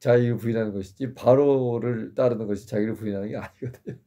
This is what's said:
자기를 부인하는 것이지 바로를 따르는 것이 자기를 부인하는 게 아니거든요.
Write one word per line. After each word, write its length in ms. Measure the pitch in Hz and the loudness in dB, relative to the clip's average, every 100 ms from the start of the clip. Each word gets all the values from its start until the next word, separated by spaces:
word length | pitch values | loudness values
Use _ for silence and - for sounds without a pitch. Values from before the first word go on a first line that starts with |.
자기를 360 | 123 123 120 113 | 2 4 4 0
부인하는 360 | 117 113 107 | -2 -2 -2
것이지 420 | 98 95 - 131 | -4 -8 -8 -10
바로를 1000 | - 120 131 143 135 123 117 120 113 107 | 0 4 6 6 4 0 -2 -2 -4 -6
따르는 320 | - 127 110 110 | 0 0 0 -4
것이 200 | 98 - | -6 -4
자기를 260 | 107 110 | -4 -2
부인하는 340 | - 107 98 104 | -4 -6 -6 -6
게 80 | 113 | -10
아니거든요. 600 | 98 _ 120 - - - | -12 _ -12 -12 -14 -16